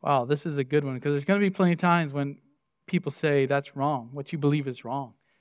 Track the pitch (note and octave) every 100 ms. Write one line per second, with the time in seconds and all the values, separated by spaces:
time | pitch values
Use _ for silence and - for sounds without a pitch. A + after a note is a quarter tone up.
0 | - C#3+ A#2+ C#3+ E3+ C#3+ C3 D3 C#3 B2+
1 | D3 C#3+ C#3+ G3+ G3+ F#3+ F#3 E3+ F3+ E3+
2 | D#3 C#3 C#3+ C#3 _ _ _ _ - F3
3 | D3+ - D#3 C#3+ C3+ C#3 C#3 C#3+ C#3 C#3+
4 | A#2 C#3 C3+ E3 C#3+ D3+ C3+ B2+ A#2+ C3+
5 | C3 _ _ _